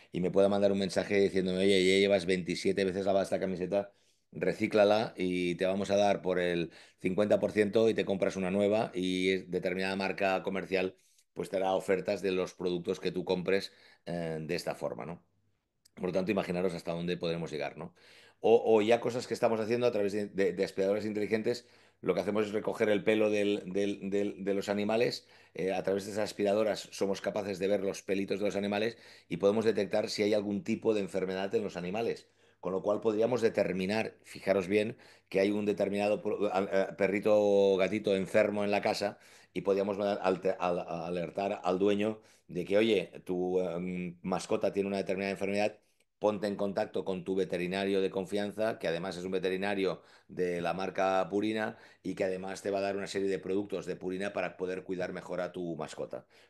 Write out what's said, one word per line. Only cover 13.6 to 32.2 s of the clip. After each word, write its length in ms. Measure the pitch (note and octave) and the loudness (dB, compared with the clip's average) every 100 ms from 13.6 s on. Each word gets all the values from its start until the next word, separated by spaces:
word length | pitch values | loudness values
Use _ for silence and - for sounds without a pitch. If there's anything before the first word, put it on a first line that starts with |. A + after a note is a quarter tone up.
| - - - _ | -2 -14 -20 _
eh, 320 | - F2 E2 D#2+ | -8 -6 -4 -6
de 120 | D#2 | -4
esta 200 | E2+ D#2+ | -4 -4
forma, 320 | D2 D2 A#1 C2+ | -6 -6 -6 -10
¿no? 180 | F2 _ _ _ _ _ _ _ | -12 _ _ _ _ _ _ _
Por 140 | - F#2 | -6 -2
lo 40 | |
tanto, 180 | F2+ F#2 | 0 0
imaginaros 440 | G2 F#2+ F2 F#2 | 0 -2 -2 -2
hasta 180 | E2+ E2+ | -4 -6
dónde 240 | E2+ F2 F2 | -4 -4 -4
podremos 340 | E2+ E2+ D#2 | -4 -4 -6
llegar, 280 | D2+ C#2+ - | -6 -8 -8
¿no? 160 | E2+ - - - - _ | -14 -16 -20 -20 -20 _
O, 220 | A2 A#2 - | 6 6 6
o 160 | A2 | 4
ya 180 | G#2+ A#2 | 6 4
cosas 260 | B2 B2 A2+ | 2 -4 -6
que 60 | |
estamos 260 | A2 A#2 A2+ | 0 2 2
haciendo 280 | G#2+ A#2+ A#2+ | 0 2 2
a 60 | |
través 200 | G#2+ G2+ | 2 0
de, 140 | G#2 G2+ | -2 -4
de, 260 | F#2 F#2+ | 0 0
de 100 | F2+ | 0
aspiradores 440 | F#2+ - F#2+ G#2 G#2+ | -2 0 0 0 -2
inteligentes, 600 | G#2 G2+ A2 A2+ A#2+ - - _ _ | -4 -2 0 0 -4 -8 -20 _ _
lo 100 | F#2 | 0
que 80 | F2+ | 0
hacemos 240 | F#2 G#2 | 0 0
es 80 | G#2 | 0
recoger 380 | G#2+ G2+ - G#2+ | -2 -4 0 2
el 120 | G#2 | 2
pelo 280 | G#2 A2 G#2+ | 2 2 2
del, 320 | G#2 G2+ G2+ F#2 | 2 2 0 -2
del, 380 | F#2+ G2+ G2 G2 | -2 -2 -2 -4
del, 340 | G2+ G2+ F#2+ | -2 -2 -4
de 80 | G2 | -2
los 160 | G2 G2 | -2 0
animales, 580 | G2+ G#2 A2 C3 - - - - | -2 0 2 0 -2 -10 -20 -14
eh, 180 | - F#2 | -4 -2
a 100 | F#2 | 0
través 220 | F2+ G2 | 0 -2
de 80 | G2+ | -2
esas 120 | G#2 | -4
aspiradoras 680 | G#2 - G2+ G#2 G#2+ F#2 - | -4 0 2 4 2 -2 -8
somos 300 | - G2 F#2+ | -4 -2 -2
capaces 360 | G#2 G#2+ G2+ F2+ | -4 -4 -4 -2
de 80 | F#2+ | 0
ver 140 | G2+ | 0
los 220 | F#2+ D#2+ | 0 -4
pelitos 360 | - G2 G2 G2+ | -4 -4 -2 -2
de 60 | |
los 120 | G2+ F#2+ | -2 -2
animales 420 | G2+ G#2 A2+ - - - - | -2 0 -2 -6 -16 -20 -10
y 120 | F2 | 2
podemos 260 | G2 A2 | 4 4
detectar 460 | A2 G#2+ F#2+ G#2+ G#2+ | 2 2 0 0 -2
si 120 | - | 0
hay 120 | G#2 | 2
algún 280 | G#2+ G2+ G2+ | 2 0 -2
tipo 300 | F2 A2 A#2 | -2 0 0
de 80 | G#2+ | 0
enfermedad 540 | F#2+ F#2+ F#2 F#2 G2 | -2 -4 -2 -2 -2
en 100 | A2+ | -2
los 140 | G2 F2 | -4 -6
animales, 500 | F2 G#2+ A2+ - | -6 -4 -4 -6